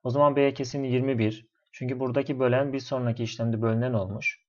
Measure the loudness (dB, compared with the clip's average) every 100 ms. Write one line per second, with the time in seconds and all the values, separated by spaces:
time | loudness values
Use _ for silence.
0 | -2 4 4 6 2 2 -6 -4 0 0
1 | 2 2 0 0 _ _ _ -10 -6 -4
2 | -2 -2 -2 0 2 2 0 -4 -4 -2
3 | -2 -2 -6 -4 -2 0 0 0 0 -2
4 | -2 -4 -6 -6